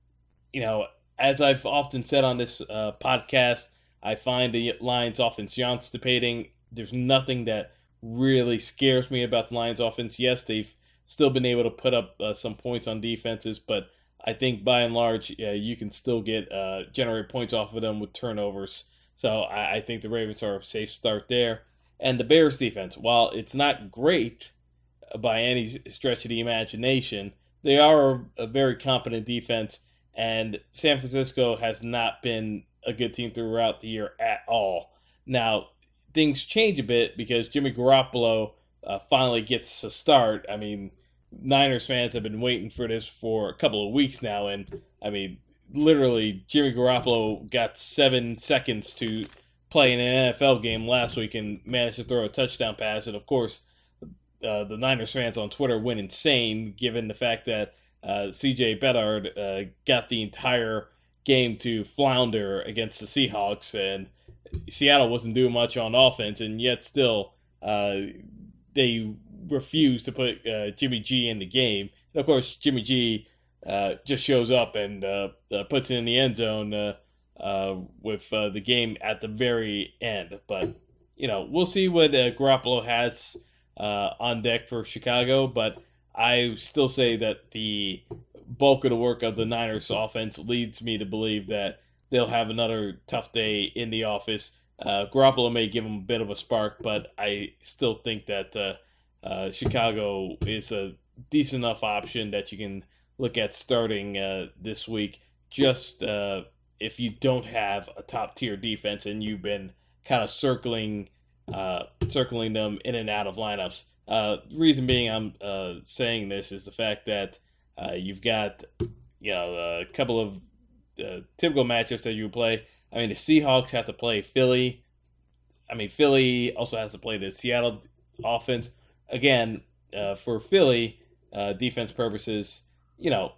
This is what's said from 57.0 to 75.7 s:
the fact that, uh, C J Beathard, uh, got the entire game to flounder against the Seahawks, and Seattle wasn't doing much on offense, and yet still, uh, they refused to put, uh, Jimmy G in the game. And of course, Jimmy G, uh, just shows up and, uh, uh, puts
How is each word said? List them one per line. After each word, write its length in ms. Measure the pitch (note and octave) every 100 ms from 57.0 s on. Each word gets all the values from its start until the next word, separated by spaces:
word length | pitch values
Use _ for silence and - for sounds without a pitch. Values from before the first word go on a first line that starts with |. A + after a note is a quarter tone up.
| A2
the 80 | -
fact 320 | A#2+ A2+ B2
that, 260 | G#2+ G#2 _ _ _
uh, 280 | G2 G2+ G2+
C 220 | F#2 C3+
J 240 | B2+ A#2 G#2+
Beathard, 580 | C3+ B2 G#2+ G#2+ G2 -
uh, 340 | G2 F#2+ F#2+ - -
got 220 | B2 -
the 120 | A#2
entire 680 | G#2+ - C3 B2 A2+ A2 - _ _ _
game 340 | - C3 A#2+ A2
to 260 | A#2+ A2+ G2+
flounder 760 | - C#3 B2+ A#2+ G#2+ G2 G2
against 380 | - A2 A2 -
the 80 | G#2+
Seahawks, 680 | C#3+ C3 G#2+ G2+ G#2 -
and 340 | G#2+ G2 G2 F#2+ _ - - - - -
Seattle 400 | - C#3+ C#3+ A#2+
wasn't 240 | A#2+ A2+
doing 200 | A#2 B2+
much 220 | A#2+ A#2+ B2
on 200 | A2 B2
offense, 440 | C3 A#2+ G#2 G#2
and 220 | A2 A2
yet 220 | B2 A#2+
still, 500 | - C#3+ B2 G#2+ G2 _ _ _
uh, 320 | G#2 G#2 G2+ G2 G2 - - - - - _ C#3
they 400 | B2 A2+ G#2+ A2 - - E3+
refused 560 | C#3 C3 D#3+ D3 A#2+ -
to 60 |
put, 340 | B2+ B2 G#2+ A2+
uh, 240 | G#2+ G#2
Jimmy 280 | G#2 C3+ A#2+
G 300 | G#2 C3 A#2
in 100 | G#2+
the 60 | F#2
game. 440 | B2+ B2 G2+ G2+ - _
And 60 | C#3
of 60 | C#3
course, 300 | D3 - -
Jimmy 260 | D3 C3
G, 460 | A2 B2+ A#2+ G#2+ - _ _ _ -
uh, 300 | G2 G2 - C3+
just 180 | C3+
shows 280 | - C3 A#2
up 240 | B2+ A2 A2
and, 280 | G2+ G2+
uh, 260 | G2 G2+ G2 - _
uh, 120 | G2+
puts 260 | G2